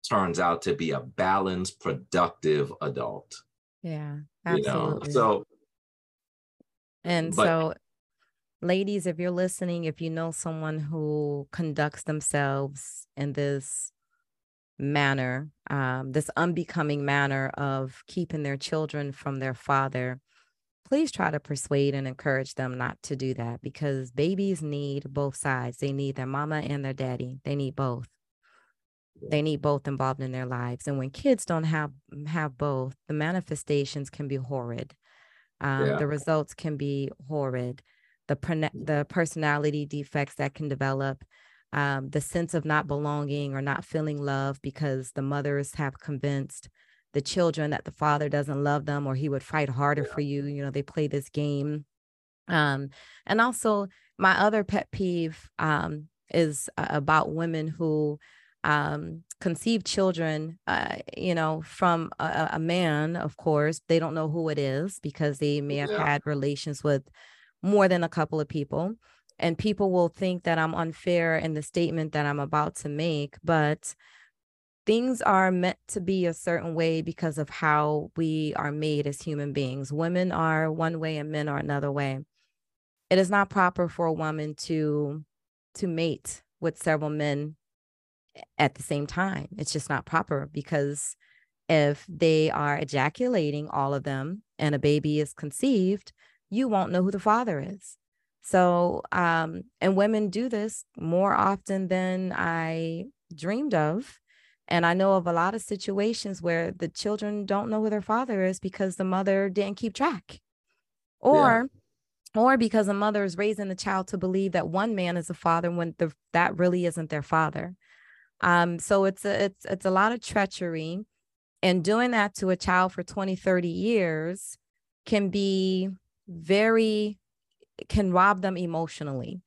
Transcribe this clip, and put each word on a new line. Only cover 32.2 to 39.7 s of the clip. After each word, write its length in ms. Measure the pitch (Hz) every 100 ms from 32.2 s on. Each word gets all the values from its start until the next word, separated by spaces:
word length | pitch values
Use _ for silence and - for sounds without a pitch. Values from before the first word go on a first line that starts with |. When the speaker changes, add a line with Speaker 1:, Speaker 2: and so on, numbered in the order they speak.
| 147
Speaker 2:
have 300 | 165 151 127
both, 380 | 147 135 131 - _
the 60 |
manifestations 960 | 151 156 180 - 151 - 147 139 147 139
can 180 | - 147
be 80 | 135
horrid. 580 | 127 135 120 117 - _ _ _ _ _ _ _
Um, 240 | 143 135 135
Speaker 1:
Yeah. 100 | 139
Speaker 2:
the 100 | 147
results 460 | 147 143 160 147
can 220 | - 160 147
be 340 | 139 139 139 - 135
horrid. 540 | 151 135 127 123 127 _ _ _ _ -
The 80 | 143
prone-, 280 | - 160
Speaker 1:
Yeah. 60 | 156
Speaker 2:
the 320 | - 151 147 147
personality 800 | - 165 - 151 147 151